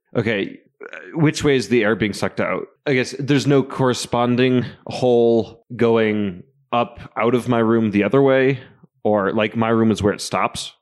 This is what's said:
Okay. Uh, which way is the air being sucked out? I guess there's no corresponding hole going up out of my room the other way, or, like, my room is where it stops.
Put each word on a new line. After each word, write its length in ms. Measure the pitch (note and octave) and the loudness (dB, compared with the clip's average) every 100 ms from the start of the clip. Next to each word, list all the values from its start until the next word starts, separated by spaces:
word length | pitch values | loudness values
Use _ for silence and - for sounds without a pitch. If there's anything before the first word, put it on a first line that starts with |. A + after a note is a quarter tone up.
| _ | _
Okay. 440 | - G#2+ G#2+ F#2+ - _ - | -6 -4 -2 -6 -10 _ -20
Uh, 160 | - D#2+ F#2 | -20 -20 -12
which 280 | C#3+ D3+ D#3 | -2 0 0
way 140 | D3+ C3+ | 0 0
is 140 | G2 | 2
the 120 | A#2+ | 2
air 140 | G#2 G#2+ | 2 0
being 160 | G#2+ | -2
sucked 260 | G2 G2 - | -4 -6 -4
out? 260 | F2+ F2+ - _ - | -4 -4 -8 _ -2
I 60 | |
guess 220 | C3 A#2+ - | -2 -2 -4
there's 280 | C3 C#3+ A#2 | 0 0 2
no 160 | C#3 | 2
corresponding 1040 | C3 - C3 A#2+ - A#2+ B2 A#2+ B2+ B2+ B2 - - | 2 0 -2 -2 -2 -2 0 2 2 0 -2 -8 -12
hole 800 | B2 B2+ A#2+ A#2 A#2 G#2+ - - | -4 2 4 4 2 -2 -8 -12
going 680 | A2+ A#2 A2+ A2 G#2+ G2+ F2+ - _ _ | -2 2 2 2 0 -4 -8 -16 _ _
up 260 | A#2+ A#2+ - - - | -4 -4 -6 -12 -4
out 180 | A2+ | 0
of 140 | B2 A2+ | 0 0
my 100 | A#2 | 0
room 300 | A2 A#2 A2 | 2 2 2
the 120 | G2+ | 0
other 160 | G2+ C3+ | 2 4
way, 380 | C#3 C3 C3 C3+ - _ _ _ | 4 4 2 0 -6 _ _ _
or, 300 | A2 G#2 F#2+ | 0 0 0
like, 240 | A2 G#2+ A2+ | 0 -2 0
my 120 | A2+ | 0
room 200 | A2+ A2+ | 2 2
is 120 | F#2+ | 2
where 100 | G2+ | 0
it 80 | - | -2
stops. 520 | - F#2 G#2+ - - - | -4 -2 -2 -4 -14 -16